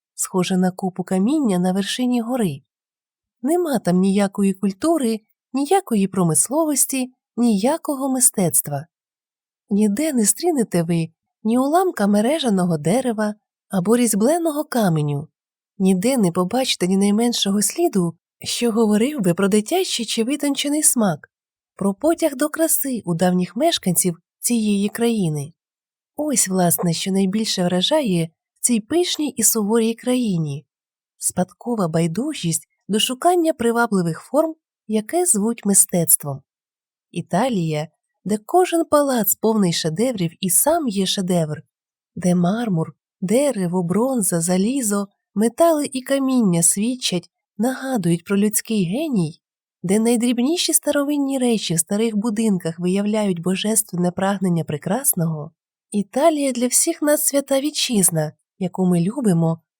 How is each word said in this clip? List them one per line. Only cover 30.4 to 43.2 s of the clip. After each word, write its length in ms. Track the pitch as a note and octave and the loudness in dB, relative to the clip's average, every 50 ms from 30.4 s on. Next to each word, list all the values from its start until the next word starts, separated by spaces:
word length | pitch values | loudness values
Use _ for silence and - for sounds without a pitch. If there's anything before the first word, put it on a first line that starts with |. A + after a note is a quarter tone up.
| D#3 D3 C#3 D3+ - _ _ _ _ _ _ _ _ _ _ - | -2 -4 -6 -10 -12 _ _ _ _ _ _ _ _ _ _ -8
Спадкова 680 | - - - - F#3 - - - - A#3+ A#3+ A3 F#3 D#3+ | -8 -4 -2 -2 -4 -4 -6 -12 -8 -6 -2 -2 -2 0
байдужість 800 | D#3+ E3 E3+ E3+ E3 G#3+ C4 D#4 C#4 - - E3 D#3 - - _ _ _ _ - | 0 0 0 0 -2 -4 -4 -4 -6 -4 -4 -4 -4 -4 -8 _ _ _ _ -2
до 120 | G3 A3 | -2 -2
шукання 520 | - - B3+ B3+ - F4 F#4 F4 D#4+ D#4+ | 0 -2 -4 0 2 2 4 4 2 0
привабливих 680 | D#4 - A#3 A#3 A3+ A#3 A#3 A3+ G#3 F#3 E3+ E3+ D#3 - | 0 0 0 0 2 2 0 2 2 0 0 0 -2 -6
форм, 340 | - - - D4 D#4+ D#4+ D#4+ _ _ _ _ _ _ | -8 -2 0 0 0 0 -4 _ _ _ _ _ _
яке 400 | - G#3+ G#3+ G#3+ - D#4 F4+ F4+ | -2 -2 -2 -2 0 -2 0 2
звуть 380 | - - G3+ G3+ A#3 A#3 - - | 2 2 0 0 -2 -2 -2 0
мистецтвом. 800 | G3+ G3 - - - - F3 E3 - - - - C#3+ C#3 C#3 _ _ _ _ _ _ _ _ _ _ _ _ _ _ | 2 2 2 2 2 2 0 2 2 0 -2 -2 -8 -8 -10 _ _ _ _ _ _ _ _ _ _ _ _ _ _
Італія, 800 | - E3+ E3 - E3+ F3+ B3 C4+ A#3 F#3 E3 D#3+ D3+ D3+ D#3 D#3+ _ _ _ _ _ _ - | -10 -10 -6 -2 -2 0 0 0 0 0 -2 -2 -2 -4 -6 -8 _ _ _ _ _ _ -4
де 140 | F#3+ G#3 G#3+ - | -4 -4 -4 -2
кожен 380 | - - F4+ F#4 - E4+ E4 D#4+ | 2 2 4 4 4 2 -2 0
палац 500 | - D4+ D4 C#4+ C#4 B3+ A#3 G3 - - | 2 2 2 2 2 0 0 0 0 -2
повний 380 | - - A3 A3 G#3 G3 E3+ | 0 0 0 2 2 2 2
шедеврів 580 | E3 - - D#3+ D#3 E3 A#3 C4 A#3+ F#3+ F3 E3 - - | 0 -2 -4 -4 -2 0 -2 -2 0 -2 -4 -4 -4 -4
і 100 | F#3+ F3+ | -4 0
сам 380 | - - - C#4+ E4 F4 D4+ A#3+ | 0 2 2 2 2 2 0 -2
є 180 | F#3+ G3 F#3+ | -2 -2 -2
шедевр, 560 | F#3 - G3+ F3+ F3 F3+ E3+ D#3+ D3+ D3+ - - _ _ _ _ _ _ _ _ _ - | -2 -2 -4 -2 0 0 0 0 -2 -6 -10 -12 _ _ _ _ _ _ _ _ _ -12
де 200 | - F3+ F3+ F3 | -4 0 0 2
мармур, 600 | F3+ E3+ F3 G#3 A#3 A#3+ A3 F#3 D#3+ D#3+ D#3+ - _ _ _ _ | 2 2 2 0 -2 -2 -2 -2 -2 -2 -4 -8 _ _ _ _
дерево, 640 | - | -8